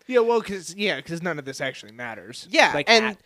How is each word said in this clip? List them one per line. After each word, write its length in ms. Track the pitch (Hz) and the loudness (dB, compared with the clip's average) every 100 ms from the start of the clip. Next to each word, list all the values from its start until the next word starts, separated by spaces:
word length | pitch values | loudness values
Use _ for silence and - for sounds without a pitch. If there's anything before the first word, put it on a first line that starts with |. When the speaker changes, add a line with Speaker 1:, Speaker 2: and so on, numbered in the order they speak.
| - | 0
Speaker 1:
Yeah, 140 | 247 | 2
well, 200 | 233 233 | 4 2
'cause, 320 | - 196 156 190 | 0 -8 -10 -4
yeah, 240 | 208 135 | -2 -2
'cause 200 | 135 165 | -6 -6
none 160 | 175 151 | -4 -6
of 80 | 131 | -8
this 160 | 131 | -6
actually 300 | 135 - 107 | -6 -8 -14
matters. 560 | 113 120 107 95 - 175 | -14 -12 -12 -14 -16 -2
Speaker 2:
Yeah, 220 | 294 202 | 4 4
Speaker 1:
Like, 160 | 147 147 | 4 4
Speaker 2:
and 160 | 226 220 | 4 2
Speaker 1:
at, 120 | 202 | -6